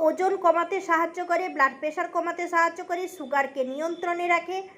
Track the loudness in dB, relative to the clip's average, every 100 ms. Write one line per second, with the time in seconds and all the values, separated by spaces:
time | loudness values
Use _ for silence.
0 | 4 4 2 2 4 4 2 -2 2 2
1 | 2 -2 -2 -2 0 2 2 2 -6 -2
2 | -2 -2 -2 -2 0 2 2 0 -6 -4
3 | -6 -8 -2 0 0 -2 -4 -2 -4 -4
4 | -4 -2 2 0 0 -6 -8